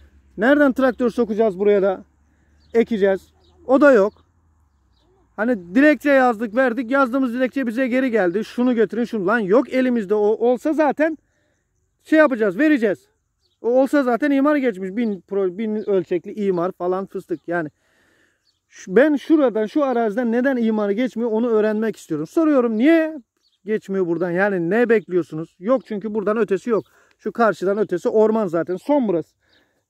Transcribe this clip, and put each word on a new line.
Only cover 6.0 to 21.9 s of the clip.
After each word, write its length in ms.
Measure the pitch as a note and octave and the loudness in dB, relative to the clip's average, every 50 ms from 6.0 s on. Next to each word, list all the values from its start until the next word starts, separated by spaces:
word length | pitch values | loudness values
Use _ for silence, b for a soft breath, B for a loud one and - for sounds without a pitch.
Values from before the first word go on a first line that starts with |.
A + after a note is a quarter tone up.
| - D4 | 2 2
yazdık, 440 | C#4 C4+ B3+ B3 A3+ G3+ A#3+ G#3 G3 | 4 4 4 2 0 -2 -4 -4 -2
verdik. 360 | C4 C4 B3+ A3+ B3 A#3+ A3 | 0 0 0 0 -4 -4 -2
Yazdığımız 440 | C4+ C#4 C4+ A3+ B3 C#4 C4 A#3+ A3+ | 0 0 0 0 0 -2 -2 -2 -2
dilekçe 320 | B3+ C4 A#3+ - C4+ A#3+ | -2 -4 -2 -2 -4 -4
bize 220 | A#3 G#3+ B3+ C4 A#3 | -4 -2 -2 -2 -2
geri 220 | A#3+ C4 C4+ B3+ | 0 0 0 0
geldi. 340 | A3 G#3+ F#3 F3 E3 A3 G#3+ | 0 0 0 0 0 -2 -6
Şunu 300 | - - A#3+ B3 B3+ B3 | -6 -4 -2 0 0 2
götürün, 300 | A3+ G#3+ - G#3+ A3+ A#3+ | 0 0 0 -2 -4 -4
şunu. 220 | - A#3+ G#3+ F3 | -4 -4 -4 -2
Lan 120 | F#3 A#3 A#3+ | 0 0 0
yok 340 | G3+ F3 G#3 C4+ B3 - | 0 2 2 2 2 0
elimizde 420 | - C4 B3+ B3+ A#3+ A#3 G3 F3 G#3 | -2 -2 0 0 0 -2 -2 -2 0
o. 40 | G#3+ | 0
Olsa 540 | G#3 G#3 A3 - A3+ B3 B3+ - - D4+ | 0 0 0 0 0 0 0 0 -2 -2
zaten 460 | D4+ C#4+ D#4 C#4 - - D4+ E4 D#4 - _ _ _ _ _ _ _ _ _ _ _ _ _ _ _ _ | 0 0 0 0 0 0 -2 -2 -4 -6 _ _ _ _ _ _ _ _ _ _ _ _ _ _ _ _
şey 160 | _ - D#4 D#4 | _ 2 4 4
yapacağız, 400 | D#4 B3 C4 G#3 A3 G3 E3+ G#3+ | 4 4 2 0 -2 0 0 2
vereceğiz. 500 | D4+ D#4 D4+ A#3+ A3+ G3+ E3 - _ _ _ _ _ _ _ _ _ _ _ _ | 2 2 2 2 2 0 -2 -4 _ _ _ _ _ _ _ _ _ _ _ _
O 60 | - A3+ | -4 0
olsa 320 | B3 C4 C#4 - D4+ C#4+ | 2 2 2 2 2 0
zaten 280 | C4 B3 A#3+ G#3+ D4 D4 | 0 0 0 0 0 0
imar 260 | C#4 C4+ C4+ D4+ D4+ | 2 2 2 2 2
geçmiş. 340 | D4 C4 A#3+ F#3 F#3 F#3+ F#3 F#3+ | 2 0 -2 -2 -4 -6 -6 -4
Bin 240 | A#3+ A#3+ G#3+ G3+ F3 | -4 -4 -4 -4 -6
pro-, 380 | - - G3 G3+ G3 F#3 F3 F#3+ | -8 -6 -4 -2 -2 -2 -4 -4
bin 320 | A3+ G#3+ G#3+ G#3+ G3 G3+ | -6 -4 -4 -4 -2 -2
ölçekli 440 | G3 F#3+ E3 - F3+ E3 - G3+ - | -2 -2 0 -2 -4 -6 -6 -8 -8
imar 380 | G#3+ G3+ G3 F#3 E3+ E3+ F#3 | -4 -2 -2 0 -2 -2 -4
falan 340 | - - F3 F3+ F#3 F#3+ G3 | -4 -6 -4 -4 -4 -4 -6
fıstık. 340 | - - F#3+ - - F3 - _ | -8 -10 -12 -10 -10 -10 -10 _
Yani 220 | E3+ E3+ F3 D#3 D3 - _ _ _ _ _ _ _ _ _ _ _ _ _ _ _ _ _ _ _ | -6 -4 -4 -4 -6 -10 _ _ _ _ _ _ _ _ _ _ _ _ _ _ _ _ _ _ _
şu, 280 | - - - F#3+ F3+ | -20 -18 -6 0 2
ben 200 | A3+ C#4+ D#4 D4 | 4 4 4 2
şuradan, 500 | B3 - - D#4+ D4+ C#4 A#3+ F#3+ A3 G#3+ | 0 0 0 2 2 2 2 0 -2 -4
şu 180 | G#3 - D4+ C#4+ | -2 -2 -2 0
araziden 480 | C4 A#3+ A#3 A#3 G#3+ G3 B3 B3 A3+ | 0 0 0 -2 -2 -2 -4 -2 -2
neden 240 | A3+ B3 B3 C#4 C4 | 0 0 0 0 0
imarı 360 | A#3+ A3+ A3 A3 G#3+ G#3 G3+ | 0 0 0 0 0 -2 -2
geçmiyor 380 | G3 A3 C4 A3 - A3 A#3+ A#3 | -2 -2 -4 -4 -4 -4 -4 -2
onu 160 | A3 A3 B3 A#3+ | -2 -2 0 0
öğrenmek 480 | A3+ G#3+ G#3 G#3+ G#3+ G#3+ A3+ A3 | 0 0 0 0 -2 -2 -4 -4